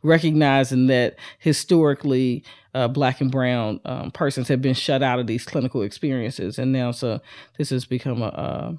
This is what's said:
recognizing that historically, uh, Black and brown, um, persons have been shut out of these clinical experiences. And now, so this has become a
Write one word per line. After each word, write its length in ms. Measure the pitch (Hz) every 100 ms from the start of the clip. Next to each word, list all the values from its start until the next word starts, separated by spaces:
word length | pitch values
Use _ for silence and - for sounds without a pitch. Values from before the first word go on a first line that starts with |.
recognizing 840 | 151 160 160 156 147 135 131 131 131
that 260 | 131 120 - - -
historically, 1040 | 165 147 - 170 151 139 147 131 127 120 - - _
uh, 140 | 131 120
Black 320 | 131 131 131
and 80 | 131
brown, 500 | 131 127 123 110 107 -
um, 240 | 127 -
persons 380 | - 147 131 123
have 120 | 131
been 140 | 135
shut 280 | 127 - 135
out 160 | 135 127
of 80 | 117
these 180 | 113 -
clinical 340 | 156 127 135
experiences. 760 | 104 - 151 131 117 - 95 113
And 140 | 131
now, 180 | 131 123
so 300 | 120 123 107 - - - -
this 140 | 151
has 160 | 131 -
become 340 | 127 139 120
a 560 | 110 - - 65 -